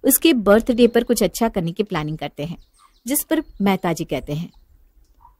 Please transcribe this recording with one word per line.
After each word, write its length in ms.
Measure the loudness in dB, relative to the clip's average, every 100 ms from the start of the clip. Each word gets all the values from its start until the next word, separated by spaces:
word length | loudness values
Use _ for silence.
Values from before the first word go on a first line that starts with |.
उसके 280 | 0 2 2
बर्थडे 540 | 2 4 4 4 4 4
पर 180 | 4
कुछ 180 | 0 0
अच्छा 260 | 0 0 -2
करने 240 | -2 -4
की 100 | -4
प्लानिंग 360 | -4 -6 -6 -8
करते 260 | -10 -10
हैं, 180 | -10 -12 _ _ _ _ -6
जिस 160 | -6
पर 200 | -2 -4 -4 -2
मेहता 300 | 0 0 -2
जी 120 | -4
कहते 280 | -4 -6 -6
हैं, 200 | -6 -8 -14 _ _ _ _ _ _ -20